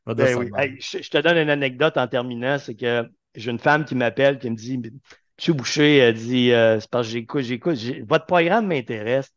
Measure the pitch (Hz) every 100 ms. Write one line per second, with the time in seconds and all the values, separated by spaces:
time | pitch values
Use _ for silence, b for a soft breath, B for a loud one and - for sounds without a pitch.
0 | - 113 135 123 120 101 139 - - 127
1 | - 156 160 170 151 143 135 127 156 147
2 | 123 131 123 120 127 143 135 110 120 120
3 | 117 _ _ - 113 117 151 151 147 127
4 | 117 123 139 135 123 113 113 131 117 135
5 | _ b b _ - 147 113 - 147 147
6 | 120 113 113 127 123 117 113 110 - 123
7 | 110 120 113 147 120 123 170 135 117 -
8 | 107 160 - 180 170 220 202 147 113 113
9 | 107 135 135